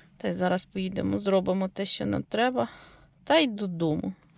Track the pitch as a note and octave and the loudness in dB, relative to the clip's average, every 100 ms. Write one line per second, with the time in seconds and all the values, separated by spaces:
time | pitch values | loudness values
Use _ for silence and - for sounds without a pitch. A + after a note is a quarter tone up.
0 | - - G3+ F3+ F3+ F3+ - F#3+ F#3 G3 | -20 -6 -4 0 0 0 -4 -6 -6 -2
1 | G3 G3+ G3+ F#3+ F#3+ F#3+ F#3+ - G3 - | -2 0 2 2 2 0 -2 -4 -4 -4
2 | G#3 - - G#3+ B3 B3+ A#3 - - - | -2 -2 -2 0 2 2 -2 -6 -20 -20
3 | - _ - D#4 C#4 G#3 G3 E3+ E3 D#3 | -20 _ 2 4 4 0 -4 -2 0 0
4 | F#3+ F#3+ - | -4 -8 -16